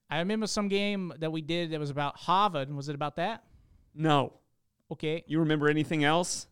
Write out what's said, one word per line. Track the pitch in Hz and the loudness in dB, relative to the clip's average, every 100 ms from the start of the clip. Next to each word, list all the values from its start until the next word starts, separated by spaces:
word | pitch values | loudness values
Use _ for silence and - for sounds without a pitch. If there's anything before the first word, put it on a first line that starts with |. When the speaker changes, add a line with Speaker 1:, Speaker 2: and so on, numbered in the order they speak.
| _ | _
Speaker 1:
I | 147 | -4
remember | 180 220 214 | -2 -2 -2
some | - 202 | -2 0
game | 196 202 202 180 151 | 0 0 -2 -6 -6
that | 160 | -6
we | 160 | -4
did | 151 170 170 | -4 -4 -4
that | 156 | -4
was | 147 | -4
about | 139 143 - | -4 -4 -6
Harvard. | - 185 208 160 135 | 0 2 2 0 -4
Was | 143 139 | -6 -6
it | |
about | 143 147 - | -6 -6 -4
that? | 180 226 - - _ _ _ | -4 -6 -14 -20 _ _ _
Speaker 2:
No. | 151 156 143 127 - _ _ _ _ _ | -2 4 4 4 -4 _ _ _ _ _
Speaker 1:
Okay. | 165 156 165 - | -6 -4 -4 0
Speaker 2:
You | 151 | 2
remember | 156 151 147 | 4 4 4
anything | 151 135 160 | 2 2 2
else? | 147 165 180 - - | 4 4 2 -4 -10